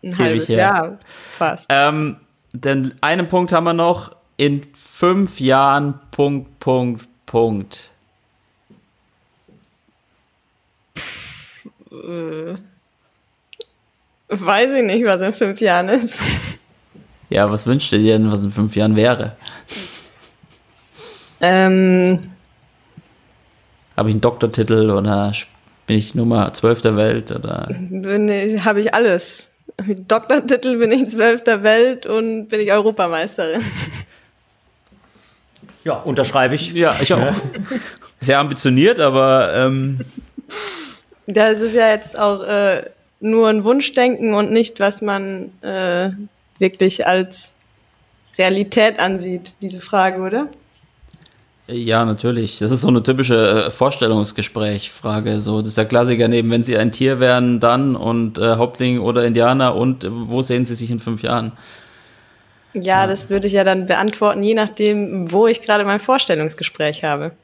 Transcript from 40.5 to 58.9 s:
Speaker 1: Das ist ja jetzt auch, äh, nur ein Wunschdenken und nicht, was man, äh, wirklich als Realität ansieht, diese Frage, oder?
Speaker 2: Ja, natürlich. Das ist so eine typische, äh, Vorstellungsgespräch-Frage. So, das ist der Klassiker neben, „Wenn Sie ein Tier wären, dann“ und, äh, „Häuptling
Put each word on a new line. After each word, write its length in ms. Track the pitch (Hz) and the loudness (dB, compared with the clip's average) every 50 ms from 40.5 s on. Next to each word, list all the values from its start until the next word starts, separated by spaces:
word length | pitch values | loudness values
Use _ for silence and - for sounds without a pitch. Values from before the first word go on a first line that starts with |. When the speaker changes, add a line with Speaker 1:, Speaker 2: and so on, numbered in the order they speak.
| 403 415 415 403 370 339 311 277 - - _ _ _ _ _ | -14 -12 -10 -10 -12 -12 -14 -16 -18 -20 _ _ _ _ _
Speaker 1:
Das 320 | - 190 220 220 220 220 214 | -2 2 4 4 4 4 2
ist 140 | 220 233 214 | 0 0 2
ja 140 | 240 226 220 | 4 4 4
jetzt 280 | 214 214 220 - - | 4 2 -2 -10 -4
auch, 240 | - 214 208 202 196 196 | 0 0 0 0 -2 -4
äh, 400 | 202 208 202 202 196 185 143 - - _ _ _ _ _ _ | -2 0 2 2 2 0 0 -4 -10 _ _ _ _ _ _
nur 300 | 202 220 220 226 226 220 | -2 0 2 4 4 4
ein 140 | 214 214 196 | 2 2 2
Wunschdenken 720 | 220 247 277 277 - - 277 247 254 247 - - 226 208 | 2 2 2 0 0 0 2 2 2 2 0 -2 0 0
und 180 | 202 208 202 | 0 0 2
nicht, 280 | 220 226 233 226 - - | 2 2 2 0 -2 -2
was 220 | 202 196 202 202 | -2 -2 -2 -2
man, 500 | 220 208 196 196 196 196 190 185 180 - - _ | -4 -4 -4 -4 -4 -6 -8 -10 -12 -14 -16 _
äh, 500 | - 196 190 190 185 180 175 175 185 196 190 202 208 202 _ _ _ _ _ _ | -10 -8 -6 -4 -4 -2 -2 -2 -2 -4 -4 -8 -14 -16 _ _ _ _ _ _
wirklich 460 | 196 185 190 - 190 190 190 - 208 | -2 -2 0 2 0 0 0 0 0
als 500 | - 185 185 185 185 - - - - _ _ _ _ _ _ _ _ _ _ _ _ _ _ _ _ _ | 0 0 0 0 -4 -6 -8 -8 -8 _ _ _ _ _ _ _ _ _ _ _ _ _ _ _ _ _
Realität 600 | - 185 185 190 196 202 202 - 240 214 220 214 - | 0 0 2 2 0 -2 -2 2 2 2 2 2 0
ansieht, 540 | - 185 196 185 175 185 180 175 175 - _ _ | -2 -2 -2 -4 -6 -6 -8 -8 -10 -16 _ _
diese 180 | 202 190 185 180 | -12 -12 -12 -12
Frage, 400 | 175 - - 202 185 190 185 185 | -10 -2 0 2 2 2 0 -2
oder? 260 | 185 185 202 247 294 285 - - _ _ _ _ _ _ _ _ - - - _ _ _ _ _ _ _ _ _ _ | -6 -4 -4 -4 -4 -6 -12 -20 _ _ _ _ _ _ _ _ -20 -20 -20 _ _ _ _ _ _ _ _ _ _
Speaker 2:
Ja, 360 | - 120 120 117 113 110 113 117 | -10 -8 -6 -2 0 2 2 2
natürlich. 540 | 113 107 104 - 120 123 120 113 104 - - | 0 -2 -2 -2 -2 -2 -2 -4 -6 -4 -4
Das 120 | 104 110 | 0 0
ist 100 | 131 127 | 0 2
so 80 | 135 151 | 2 4
eine 140 | 127 117 113 | 4 4 4
typische, 640 | 139 135 131 135 127 120 113 110 101 101 110 92 | 2 2 2 2 2 4 4 4 4 4 2 0
äh, 40 | - | -2
Vorstellungsgespräch-Frage. 1700 | - - 127 139 131 - 123 113 110 107 104 104 - - 101 - - 117 107 104 104 98 - - - - - 117 107 107 107 113 107 107 | 0 0 0 0 0 0 0 2 2 2 0 -2 -4 -6 -8 -6 -4 -4 -4 -4 -4 -6 -8 -10 -12 -10 -6 -4 -4 -4 -2 -2 -4 -4
So, 200 | 104 104 107 107 | -2 -2 -2 -2
das 100 | 107 107 | -2 -2
ist 80 | 107 | -2
der 80 | 113 110 | -2 -2
Klassiker 420 | 110 123 120 120 123 123 113 117 | 2 2 2 2 2 2 2 2
neben, 240 | 117 120 120 113 113 | 2 2 2 2 2
„Wenn 120 | 117 120 117 | 0 0 0
Sie 140 | 123 120 | 0 0
ein 140 | 107 110 117 | 0 0 0
Tier 280 | 107 - 131 131 135 123 | 0 0 0 0 2 2
wären, 380 | 127 127 123 123 123 123 123 117 | 4 4 4 4 2 2 0 2
dann“ 340 | 113 120 120 127 139 139 127 | 4 2 2 4 2 0 -2
und, 420 | - - 113 117 117 117 110 110 | -2 -2 -2 -2 0 -2 -2 -2
äh, 200 | - 104 117 113 | 0 0 2 2
„Häuptling 420 | 110 120 120 123 - 127 127 | 2 0 -2 -2 -2 -2 0